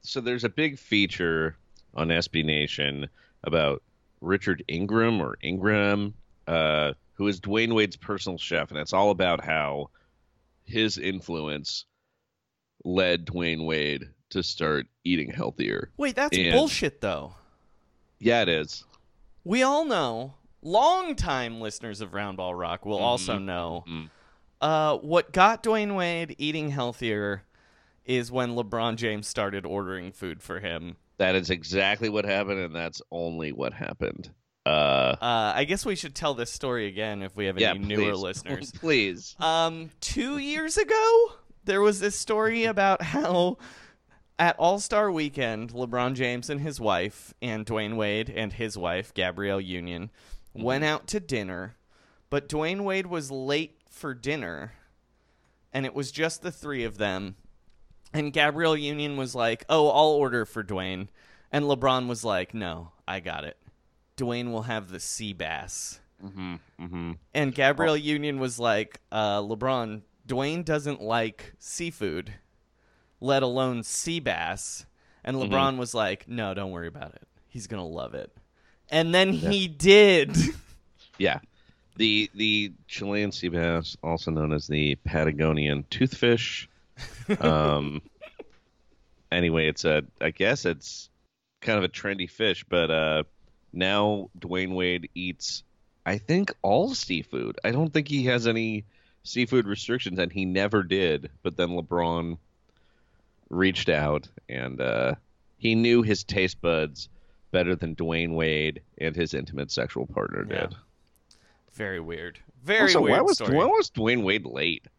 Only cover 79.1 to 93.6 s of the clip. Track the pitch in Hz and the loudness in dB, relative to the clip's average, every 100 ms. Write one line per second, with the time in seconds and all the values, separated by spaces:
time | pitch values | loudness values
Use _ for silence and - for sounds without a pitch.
79.1 | 175 190 175 170 202 185 147 170 202 208 | 4 4 2 0 0 -2 2 8 10 10
80.1 | 175 143 160 277 - - - _ _ - | 8 4 2 0 -2 -14 -20 _ _ -20
81.1 | - 95 67 - _ _ _ _ - 110 | 0 0 0 -6 _ _ _ _ 0 2
82.1 | 107 104 98 107 107 104 - - - 101 | 4 0 0 2 2 0 -8 -14 -8 -4
83.1 | 101 104 - 90 85 85 85 80 - 82 | 0 -2 -2 -2 0 2 0 -2 -8 -4
84.1 | 82 - 80 78 76 - 76 73 73 - | -2 -2 0 0 -2 0 0 2 0 -2
85.1 | 80 78 73 78 76 73 71 71 - 127 | 0 0 2 2 2 0 -2 -4 -2 -2
86.1 | - 120 117 120 - - _ _ - - | 2 2 2 0 -6 -12 _ _ -18 -16
87.1 | - - 208 - 78 76 73 71 73 - | -14 -4 0 2 4 4 2 -2 -8 -12
88.1 | _ - _ - - _ _ _ _ _ | _ -20 _ -20 -20 _ _ _ _ _
89.1 | _ _ 87 87 82 78 76 85 76 67 | _ _ 0 2 2 2 2 2 2 0
90.1 | _ 80 - 95 139 - 85 - - - | _ -4 0 0 2 0 -2 -6 -16 -18
91.1 | _ _ _ _ _ - 107 92 - 101 | _ _ _ _ _ 0 2 2 -2 -4
92.1 | 98 90 - 110 90 - 87 82 80 78 | -4 -6 0 0 0 0 2 4 2 2
93.1 | 78 76 _ - _ | 2 -2 _ -20 _